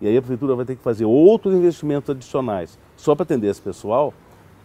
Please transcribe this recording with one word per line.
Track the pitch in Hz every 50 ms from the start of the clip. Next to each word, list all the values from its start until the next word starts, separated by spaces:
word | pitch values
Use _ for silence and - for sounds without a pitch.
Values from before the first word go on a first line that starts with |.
e | 104
aí | 104 113
a | 131
prefeitura | 123 123 127 113 143 135 127
vai | 120 123
ter | 120 131
que | 117
fazer | - 131 113 101 113
outros | 107 113 143 160 196 226 214 - 196 190
investimentos | 180 175 175 160 - - 147 143 143 - -
adicionais | 139 131 120 - - 143 131 117 104 92 85 - - _ _ _ _
só | _ - 151 147
para | 151
atender | 185 - 160 123 104 101
esse | 98 -
pessoal, | - 101 90 - - 101 113 131 151 127 - - _ - - - - - - _